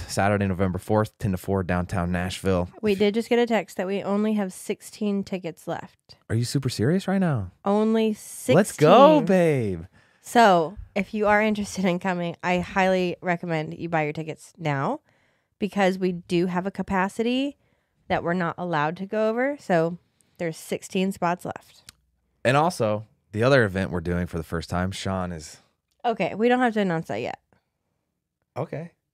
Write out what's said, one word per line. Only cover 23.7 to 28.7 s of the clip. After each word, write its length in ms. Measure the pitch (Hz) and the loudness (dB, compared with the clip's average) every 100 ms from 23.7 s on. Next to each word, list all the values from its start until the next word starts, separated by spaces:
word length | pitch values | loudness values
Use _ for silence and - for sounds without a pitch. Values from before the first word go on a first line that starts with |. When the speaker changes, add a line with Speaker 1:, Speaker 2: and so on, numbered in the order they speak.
| 92 95 | 2 -2
Speaker 1:
we're 120 | 87 | -2
doing 260 | 85 87 87 | -2 -2 -2
for 100 | 85 | -6
the 60 | |
first 260 | 78 85 78 | -6 -6 -4
time, 220 | 87 92 | -4 -4
Sean 400 | 92 98 95 90 | -4 -6 -4 -6
is 260 | 82 76 - _ _ _ _ - | -8 -14 -20 _ _ _ _ -4
Speaker 2:
Okay, 300 | 220 175 175 | -2 -2 0
we 120 | 240 | 0
don't 120 | 247 | 2
have 160 | 254 214 | 2 0
to 60 | |
announce 260 | 196 160 165 | 0 -2 -4
that 140 | 104 | -6
yet. 180 | 110 - _ _ _ _ _ _ _ _ _ _ _ - | -8 -10 _ _ _ _ _ _ _ _ _ _ _ -10
Speaker 1:
Okay. 340 | 147 | -8